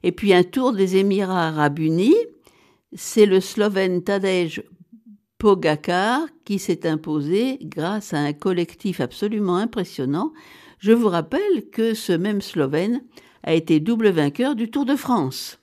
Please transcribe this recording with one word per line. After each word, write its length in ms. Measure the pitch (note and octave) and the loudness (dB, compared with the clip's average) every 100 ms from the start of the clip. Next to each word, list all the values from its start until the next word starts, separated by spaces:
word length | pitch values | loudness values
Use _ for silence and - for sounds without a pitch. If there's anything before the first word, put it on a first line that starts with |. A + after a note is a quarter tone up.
Et 120 | F3 | -2
puis 200 | F3 G3+ | 0 4
un 100 | F3+ | 4
Tour 280 | F3+ C4+ B3+ | 4 2 0
des 240 | G#3 F#3+ F#3+ | 2 2 4
Émirats 540 | G3 G3 F#3 F#3 D#3+ | 2 0 0 -2 -2
Arabes 300 | D#3 D3 D3 | 0 0 2
Unis, 360 | D#3 E3 A3 G#4+ A#4 - _ _ _ _ _ - | 0 2 4 4 2 -12 _ _ _ _ _ -16
c'est 280 | - A3+ G#3 | -4 4 6
le 160 | F#3 | 6
Slovène 600 | F#3 - G#3 G3 F#3+ F3+ | 0 -2 0 0 0 -2
Tadej 600 | F3+ G3+ F#3+ F#3 E3 D#3+ - - - - - - _ _ | -2 -2 0 0 -2 -6 -14 -20 -20 -20 -20 -20 _ _
Pogacar 840 | G#3+ F#3+ D#3+ D3+ - F3+ G#3 B3+ D#4+ _ - | 2 4 2 0 0 0 0 0 -4 _ -6
qui 140 | G3+ | -6
s'est 280 | - E3 E3+ | -2 -2 -2
imposé 720 | D#3 D#3 D3+ C#3+ G3 C4 C4 | -4 -4 -4 0 0 0 -4
grâce 520 | D#3 D3+ E3 G#3 - | -10 -6 -4 -6 -6
à 60 | D#3+ | -4
un 120 | D3 | -2
collectif 680 | D3 F#3 F3 E3+ - G3+ F3 | -2 -2 -2 -4 -6 -6 -4
absolument 560 | B2 - G#3 G#3+ G3 F3+ | -6 -4 -4 -2 0 0
impressionnant. 760 | A3 A3 F3+ - C3 D3+ D4 - - - - _ | -2 -6 -8 -6 -4 -2 -4 -8 -20 -20 -20 _
Je 140 | G3 | 4
vous 160 | A#3 A3 | 4 4
rappelle 600 | E3+ D#3+ D#4 G#4 E4+ - | 0 -2 -2 0 -2 -2
que 200 | - A3+ | -2 -2
ce 200 | A3 - | -2 -2
même 260 | E3 G3 G#3 | 0 0 -4
Slovène 640 | - F3 C3+ D3+ G3+ B3 - - _ _ | -4 -4 -2 0 -2 -4 -8 -20 _ _
a 100 | - | -2
été 280 | D#3+ E3 D#3 | -2 2 0
double 300 | D#3 A3+ G#3+ | 2 2 2
vainqueur 440 | E3+ C#3+ C#3+ C4 A#3+ | 2 0 0 -2 -2
du 160 | A3+ | -4
Tour 140 | C#4 C4 | -2 -2
de 100 | C#4 | -2
France. 640 | - A#3 C3 - - - | 0 0 0 -6 -14 -18